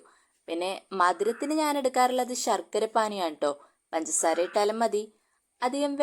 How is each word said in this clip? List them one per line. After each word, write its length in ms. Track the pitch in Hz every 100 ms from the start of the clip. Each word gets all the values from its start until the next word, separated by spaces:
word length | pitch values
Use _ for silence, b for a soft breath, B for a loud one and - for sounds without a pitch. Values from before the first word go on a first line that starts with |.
| - b b b -
പിന്നെ 200 | 165 185 190 - 190
മധുരത്തിന് 540 | 180 170 202 233 - 311
ഞാൻ 180 | 302 285
എടുക്കാറുള്ളത് 540 | 262 262 254 254 240 247
ശർക്കര 440 | - 190 175 214 220 226
പാനിയാണ് 400 | 214 202 170 151
ട്ടോ, 100 | 147 143 b b _
പഞ്ചസാര 520 | 165 156 - 170 160 175
ഇട്ടാലും 300 | 214 208 220
മതി. 200 | 226 208 214 _ _ _ _ -
അധികം 340 | 247 277 285 285